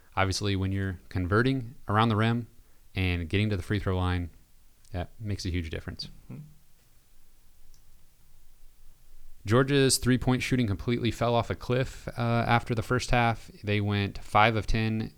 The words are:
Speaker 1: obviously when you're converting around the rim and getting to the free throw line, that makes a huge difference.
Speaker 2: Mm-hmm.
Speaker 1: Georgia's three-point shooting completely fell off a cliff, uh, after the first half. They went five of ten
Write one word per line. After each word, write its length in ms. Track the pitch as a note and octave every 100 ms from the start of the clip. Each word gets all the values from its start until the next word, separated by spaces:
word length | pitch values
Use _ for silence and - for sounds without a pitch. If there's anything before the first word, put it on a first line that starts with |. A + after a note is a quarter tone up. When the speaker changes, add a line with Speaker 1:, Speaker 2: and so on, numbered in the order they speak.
| - -
Speaker 1:
obviously 400 | F#2+ F#2 G2+ G2
when 160 | F#2+
you're 280 | G2 G2 F2 -
converting 640 | G2 F2 G#2 B2 C3+ A2+ - -
around 220 | G#2 A2+
the 60 | G#2
rim 320 | A2+ A#2 A2+ - - - - -
and 320 | F#2 F2 E2
getting 220 | G2 G#2+
to 80 | G2+
the 60 |
free 160 | - G#2
throw 180 | G2 F#2
line, 320 | F2+ F2+ E2+ - - - - - -
that 160 | F#2 F2 -
makes 260 | G#2 G2 G2
a 40 |
huge 200 | F2+ D#2+
difference. 400 | - - - - - -
Speaker 2:
Mm-hmm. 100 | C3 D3+ - - - _ - _ - - - - - - - - - - - - - - - - - - - - - - - G2+
Speaker 1:
Georgia's 520 | A#2 C3+ C#3+ C3+ -
three-point 420 | A#2+ B2 - B2+
shooting 240 | - B2 A#2
completely 460 | G2 - A#2+ A#2
fell 240 | - A#2 A#2+
off 140 | A2+
a 40 | -
cliff, 520 | - B2+ C3+ - - -
uh, 40 | A#2+ A#2 A2+
after 260 | A#2 -
the 80 | A2+
first 300 | G#2 B2+ -
half. 400 | B2 A#2 A2+ - -
They 160 | G#2 G#2
went 380 | G#2 G2+ G2 -
five 320 | - G#2 A2 A2
of 100 | -
ten 460 | A2+ A2 A2 A2